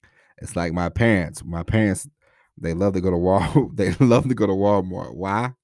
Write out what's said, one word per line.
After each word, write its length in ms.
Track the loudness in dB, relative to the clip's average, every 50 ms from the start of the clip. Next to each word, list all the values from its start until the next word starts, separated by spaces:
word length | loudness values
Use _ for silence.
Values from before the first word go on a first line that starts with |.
| _ _ _ _ _ _ _ -18
It's 180 | -16 -8 -6
like 160 | -4 -4 -2 -2
my 140 | -2 -4 -4
parents. 540 | 0 2 2 4 4 2 0 -4 -8 -14 -12
My 180 | -8 -8 -8 -4
parents, 440 | 0 0 2 2 2 0 -2 -6 -14 _ _ _ _ _ _ _ _ _ -8
they 160 | -6 -4 -2
love 200 | 0 0 0 0
to 60 | 0
go 80 | 0 0
to 80 | 0 2
Wal-, 520 | 2 2 2 2 2 2 2 2 2 2
<laughs> 20 | -2
they 180 | -2 -2 -2 2 2
love 280 | 4 4 4 4 2 0
to 60 | 0
go 120 | 0 2
to 60 | 0 2
Walmart. 600 | 2 2 2 2 2 0 -2 -8 -10 -10 -12 -10
Why? 380 | -8 -4 -2 -2 -2 -2 -4 -8 _